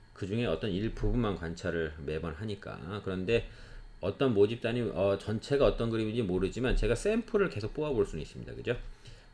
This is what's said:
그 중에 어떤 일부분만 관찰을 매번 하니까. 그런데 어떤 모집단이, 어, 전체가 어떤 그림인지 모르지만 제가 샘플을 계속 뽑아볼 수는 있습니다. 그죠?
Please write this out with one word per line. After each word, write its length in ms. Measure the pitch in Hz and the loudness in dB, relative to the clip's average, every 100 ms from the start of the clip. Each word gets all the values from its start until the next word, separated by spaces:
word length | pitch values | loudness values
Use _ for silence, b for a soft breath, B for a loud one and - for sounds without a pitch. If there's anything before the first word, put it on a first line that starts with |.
| - | -20
그 120 | - 95 | -10 -4
중에 200 | 110 120 | 0 0
어떤 240 | 80 113 | 0 0
일부분만 640 | 92 110 - 107 120 110 87 | 0 -2 0 2 2 2 -2
관찰을 560 | 82 87 90 82 78 76 | -4 -4 -2 0 -2 -4
매번 300 | 71 78 82 | -4 -4 -4
하니까. 680 | 73 107 98 - 50 71 104 | -6 -6 -6 -8 -10 -8 -6
그런데 440 | 95 92 92 113 - B B B B - | -4 -2 2 0 0 B B B B -6
어떤 340 | 90 - 135 | -4 2 2
모집단이, 460 | 101 104 113 117 120 113 | 6 6 4 -2 0 0
어, 220 | - 98 98 | 2 2 2
전체가 460 | - 110 - 139 | 0 -4 0 4
어떤 260 | 117 - 117 | 4 4 0
그림인지 320 | 113 110 113 | 0 0 0
모르지만 540 | 104 90 92 110 123 - | 2 2 0 0 2 4
제가 180 | 90 | 4
샘플을 560 | - 196 226 - 214 185 | 2 2 0 0 2 2
계속 220 | 107 104 | 0 -6
뽑아볼 320 | - 151 120 95 | -4 0 2 2
수는 160 | 80 | 0
있습니다. 320 | 69 64 58 | -8 -10 -12
그죠? 220 | 110 - 123 B B B B B | -8 -4 -4 B B B B B